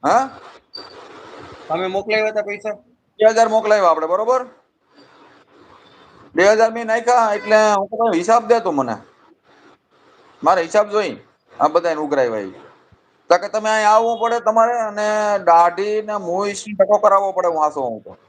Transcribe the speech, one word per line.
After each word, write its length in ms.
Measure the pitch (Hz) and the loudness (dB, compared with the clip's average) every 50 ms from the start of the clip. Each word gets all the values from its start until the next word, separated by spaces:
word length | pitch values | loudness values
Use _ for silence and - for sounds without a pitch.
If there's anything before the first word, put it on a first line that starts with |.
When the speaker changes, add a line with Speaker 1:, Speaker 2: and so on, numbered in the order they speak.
| - | 0
Speaker 1:
હા? 360 | - 185 233 269 269 - - - - - - _ _ _ - - - - - - - - - - - - - - - - - - - | 2 0 0 0 -2 -10 -20 -20 -20 -20 -20 _ _ _ -20 -20 -20 -20 -20 -20 -20 -20 -20 -20 -20 -20 -20 -20 -20 -20 -20 -10 -8
Speaker 2:
તમે 200 | 156 170 185 185 | -6 -4 -4 -4
મોકલાવ્યા 440 | 190 196 196 220 214 220 220 214 | -4 -6 -4 -2 -2 -2 -2 -2
તા 100 | 220 214 | -4 -6
પૈસા? 320 | 208 202 202 202 - 214 208 - _ _ _ _ _ _ _ _ | -6 -6 -10 -10 -10 -12 -12 -12 _ _ _ _ _ _ _ _
Speaker 1:
બે 100 | 214 220 | 4 4
હજાર 180 | 226 220 226 220 | 6 4 2 2
મોકલાવ્યા 420 | 214 220 220 214 214 208 196 170 | 2 0 2 2 2 4 4 2
આપણે, 180 | 160 156 156 160 | 2 2 0 -2
બરોબર? 380 | 175 190 214 233 254 262 254 254 - _ _ _ _ _ _ _ _ _ - _ _ _ - - _ _ _ _ _ _ - _ - _ _ _ _ _ - _ _ - - - _ | -2 -2 0 0 0 -2 -2 -6 -16 _ _ _ _ _ _ _ _ _ -20 _ _ _ -20 -20 _ _ _ _ _ _ -20 _ -20 _ _ _ _ _ -20 _ _ -20 -20 -10 _
બે 140 | 156 180 202 | 2 4 4
હજાર 220 | 220 214 226 226 | 4 4 2 0
મેં 160 | 226 233 233 220 | 0 -4 -6 -4
નાખ્યા, 460 | 220 240 233 233 247 247 226 220 208 | -4 -4 0 2 2 2 2 0 -2
એટલે 220 | 208 208 208 214 214 214 214 208 | -4 -2 2 2 4 4 4 2
હું 140 | 196 190 - | 0 -2 -4
કહું, 260 | - 208 233 233 196 | -4 -2 -2 0 0
"હિસાબ 340 | 165 175 196 226 240 226 214 | -2 0 2 0 0 2 2
દે 120 | 233 233 | 0 0
તું 160 | - 190 160 | 0 -2 -2
મને. 200 | 139 131 120 110 104 - _ _ _ _ _ _ _ _ _ _ _ _ _ _ _ _ _ _ _ _ _ _ _ _ _ _ _ - | -2 -4 -4 -6 -10 -12 _ _ _ _ _ _ _ _ _ _ _ _ _ _ _ _ _ _ _ _ _ _ _ _ _ _ _ 0
મારે 180 | 147 180 185 | 0 2 2
હિસાબ 280 | 170 165 - 208 208 208 | 0 0 2 0 0 2
જોઈ 280 | 202 214 208 170 104 - - _ _ _ _ _ _ - | 0 -4 -4 -4 -6 -10 -16 _ _ _ _ _ _ -2
આ 80 | 135 151 | -2 0
બધાને 340 | 156 170 170 175 160 151 | 0 0 0 0 -4 -4
ઉઘરાવ્યા 380 | 151 143 147 139 131 120 113 107 | -4 -4 -2 0 0 0 -2 -6
ઈ." 120 | 101 95 - - - - _ _ _ _ _ _ _ _ _ _ _ _ | -8 -10 -14 -18 -20 -20 _ _ _ _ _ _ _ _ _ _ _ _
તો 80 | 170 180 | 0 0
કે 100 | 180 202 | 0 -2
"તમે 220 | - 214 214 220 | -6 -4 -2 -2
અહીં 180 | 214 220 214 208 | -2 0 2 4
આવવું 320 | 214 220 226 226 233 226 | 4 4 2 2 -2 -2
પડે 200 | 226 233 233 240 | -2 -2 -2 -2
તમારે, 340 | 233 220 220 226 226 233 240 | -2 0 2 2 2 2 0
અને 340 | 240 226 214 208 208 214 214 214 214 208 208 208 196 190 | -2 -4 -6 -6 -4 -4 -2 -2 -2 -2 -2 -2 -2 2
દાઢી 580 | 170 170 170 170 175 175 175 196 208 214 214 | 4 4 6 4 4 2 -2 -4 -4 -4 -4
ને 160 | 214 208 214 208 | -4 -6 -8 -8
મૂછ 300 | 190 170 170 185 202 202 | -6 -6 -4 -4 -4 -4
ને 380 | 202 196 - 214 208 190 196 | -6 -8 -12 -14 -2 -2 2
ટકો 120 | 196 208 202 | 2 2 2
કરાવવો 340 | 208 208 196 196 196 196 | 4 4 4 4 2 0
પડે, 160 | 185 185 175 175 | -4 -2 -2 -2
હું 180 | 165 156 151 | 0 0 -2
આસો 160 | 151 151 147 | -2 -2 -4
હું 220 | 135 123 113 110 - | -6 -6 -8 -10 -14
તો." 140 | - - _ _ | -18 -20 _ _